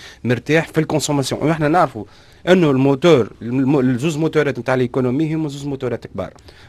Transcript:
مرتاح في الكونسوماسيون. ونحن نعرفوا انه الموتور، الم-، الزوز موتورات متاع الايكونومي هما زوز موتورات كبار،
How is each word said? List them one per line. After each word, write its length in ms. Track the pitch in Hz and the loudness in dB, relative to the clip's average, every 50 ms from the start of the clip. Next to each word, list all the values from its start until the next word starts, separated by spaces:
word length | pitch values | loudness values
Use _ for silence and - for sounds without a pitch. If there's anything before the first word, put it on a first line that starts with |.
| - - - - - | -16 -20 -20 -8 -2
مرتاح 440 | 117 123 117 - - 151 165 156 | -2 -2 -2 0 0 0 0 0
في 100 | - - | 0 -2
الكونسوماسيون. 640 | 160 160 - 156 151 - - 143 143 131 - 131 - - | -2 -2 0 -2 -2 -2 0 -2 -2 -2 -2 -4 -2 -2
ونحن 280 | 151 165 156 160 147 | -2 0 0 0 2
نعرفوا 320 | 160 180 165 131 - 107 98 - - - - - - - - | 2 2 2 0 -2 -12 -14 -14 -18 -20 -20 -20 -20 -8 2
انه 240 | 170 185 190 170 147 | 2 4 4 4 4
الموتور، 580 | 135 127 135 139 139 131 - 175 160 127 107 98 - - | 2 4 4 2 2 4 4 4 6 6 4 -2 -6 -12
الم-، 380 | 107 117 123 135 135 127 156 143 | -10 -4 -2 -2 0 2 2 2
الزوز 380 | 127 131 127 113 135 175 156 | 2 2 0 0 -2 -4 -2
موتورات 420 | 147 160 156 156 156 147 143 127 120 | -2 -2 0 0 0 0 0 -4 -4
متاع 140 | 113 - 131 | -2 -2 0
الايكونومي 600 | 131 127 120 - 139 127 123 123 143 160 151 160 | 0 0 -2 0 -2 -2 0 0 -2 -2 -2 -2
هما 140 | 160 156 147 | -4 -4 -6
زوز 160 | 139 143 139 | -8 -8 -8
موتورات 420 | 143 139 131 135 123 120 110 - | -8 -8 -6 -6 -6 -6 -8 -10
كبار، 260 | - - 95 92 - - - _ - - - - | -12 -10 -10 -10 -10 -12 -20 _ -20 -20 -20 -20